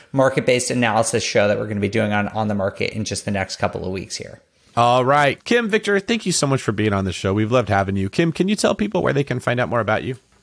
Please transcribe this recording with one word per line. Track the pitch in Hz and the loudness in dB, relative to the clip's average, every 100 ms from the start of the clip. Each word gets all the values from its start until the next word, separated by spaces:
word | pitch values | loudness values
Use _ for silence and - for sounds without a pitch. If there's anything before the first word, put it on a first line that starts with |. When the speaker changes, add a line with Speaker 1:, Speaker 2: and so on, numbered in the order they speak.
| - | -4
Speaker 1:
market-based | 135 131 131 117 123 123 | 2 2 2 2 2 2
analysis | 123 120 107 117 117 | 0 2 2 2 0
show | - 113 104 | 0 2 2
that | 107 | 2
we're | 107 | -2
gonna | 101 | -2
be | 101 | 0
doing | 113 107 | 0 0
on | 104 104 | 0 -2
On | 107 107 | -2 -2
the | |
Market | 101 95 - - | -2 -2 -2 -4
in | 113 101 | -4 -6
just | 101 - | -6 -4
the | |
next | 98 95 - | -4 -4 -4
couple | 98 - 95 | -4 -4 -6
of | |
weeks | 95 - - | -8 -8 -12
here. | - - _ _ _ - | -14 -16 _ _ _ 0
Speaker 2:
All | 120 127 | 2 4
right. | 127 143 143 113 | 4 4 2 0
Kim, | - 240 226 | 0 0 2
Victor, | 220 220 202 | -2 0 0
thank | 196 233 196 | 0 -2 -2
you | |
so | 165 143 | 0 0
much | 135 | 0
for | - | 0
being | 101 107 | 0 0
on | 101 95 | 0 -2
the | |
show. | - 98 | -2 -2
We've | 101 107 | 0 2
loved | 127 104 | 2 2
having | 98 98 98 | 0 0 -2
you. | 95 | -2
Kim, | - 170 | 0 0
can | - 185 | 0 0
you | 214 | 0
tell | 220 208 | 0 0
people | 208 185 | -2 0
where | - | 0
they | 139 | 0
can | 139 123 | -2 -2
find | - 120 | -2 -2
out | 120 | 0
more | 120 | 0
about | 104 107 | 0 -2
you? | 78 127 _ _ | -2 -10 _ _